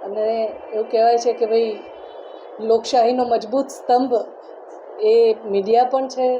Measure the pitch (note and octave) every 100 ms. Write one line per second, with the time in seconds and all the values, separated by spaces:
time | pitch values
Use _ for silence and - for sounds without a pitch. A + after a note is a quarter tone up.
0 | G3 G#3 G#3+ A3+ A3 - - G#3+ A3+ A3+
1 | A3+ A#3+ B3 A3 A3 A3+ A3+ G#3 - -
2 | - - - - - - A3 A3+ A3+ B3+
3 | A3+ B3+ A#3+ A3+ G#3+ C4 C4+ - - B3
4 | C4 A3+ - - - - - - - -
5 | G#3+ A3+ A3+ G#3+ A3 G3 G3 A3+ B3+ C4
6 | C4 B3+ B3+